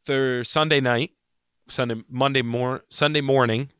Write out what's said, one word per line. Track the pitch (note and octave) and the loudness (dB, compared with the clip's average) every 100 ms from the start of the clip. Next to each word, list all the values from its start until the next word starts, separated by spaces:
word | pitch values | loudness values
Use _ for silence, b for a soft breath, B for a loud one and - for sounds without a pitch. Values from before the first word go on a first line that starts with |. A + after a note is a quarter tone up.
they're | - B2+ C3 B2 | -4 0 0 -2
Sunday | A#2+ D#3 D#3 C#3+ | -2 0 2 2
night, | B2+ A#2+ D#3+ _ _ _ _ _ - | 2 2 0 _ _ _ _ _ -14
Sunday, | - B2 A2+ - | -6 -4 -4 -8
Monday | B2+ C#3 C3+ | -2 0 2
mor-, | A#2+ A#2+ B2 C3 - | 0 -2 -4 -6 -8
Sunday | - D3 D3+ | -2 0 0
morning, | C#3 C3+ A#2+ A2 C#3 | 2 2 4 0 -4